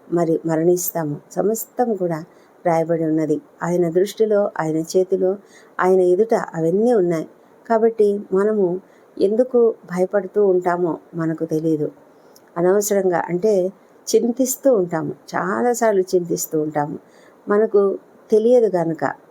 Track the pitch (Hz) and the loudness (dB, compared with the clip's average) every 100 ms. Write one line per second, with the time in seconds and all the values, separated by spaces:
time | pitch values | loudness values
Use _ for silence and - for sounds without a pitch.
0 | - 170 165 160 165 160 170 180 - 170 | -6 -2 0 -2 -2 0 2 0 -2 -6
1 | 156 147 - - 185 220 - - 247 202 | -6 -8 -10 -4 -2 -2 -8 -4 -2 -2
2 | 180 160 170 _ _ _ 180 165 160 165 | -2 -4 -8 _ _ _ -2 0 0 -2
3 | 160 156 156 151 - _ 165 175 175 165 | 0 0 0 -2 -4 _ -4 0 0 2
4 | 202 - 220 208 202 - 160 156 165 190 | -2 0 0 2 0 -2 -4 -2 -2 -2
5 | 185 190 185 196 - - - - 180 185 | 0 0 -2 -4 -10 -20 -20 -2 2 4
6 | 180 180 226 214 - 170 160 190 226 240 | 4 2 2 0 -2 -4 0 2 2 2
7 | 175 165 151 - _ _ - 226 226 226 | 2 -2 -6 -14 _ _ -2 0 2 2
8 | 208 202 208 190 208 214 185 180 - _ | 0 0 -2 0 0 2 0 -2 -8 _
9 | _ - 196 220 254 247 233 - - 180 | _ -2 0 2 2 4 2 0 -8 -2
10 | 185 202 190 208 202 180 180 175 175 - | 0 0 -2 0 2 2 2 0 -2 -4
11 | - 165 160 160 160 156 160 156 147 - | -8 -6 -4 -4 -4 -2 0 -2 -2 -8
12 | - _ _ - _ - 175 196 202 202 | -20 _ _ -20 _ -2 0 2 0 0
13 | 190 175 - 175 220 202 180 - _ _ | 0 -2 -4 -2 0 0 -2 -6 _ _
14 | - 226 226 233 254 - 277 233 180 170 | -2 0 0 -2 -2 0 2 2 0 -4
15 | 151 - - 175 175 214 240 233 226 196 | -6 -10 -8 -6 -4 -2 0 0 2 2
16 | 185 185 175 170 - 160 151 151 147 - | 2 0 -2 -6 -4 -4 -2 -4 -4 -6
17 | - - - _ - 202 220 202 196 - | -14 -20 -20 _ -2 0 2 2 0 -2
18 | - _ - 214 220 247 220 180 165 156 | -10 _ 0 0 4 4 4 0 -2 -2
19 | 143 - _ | -4 -6 _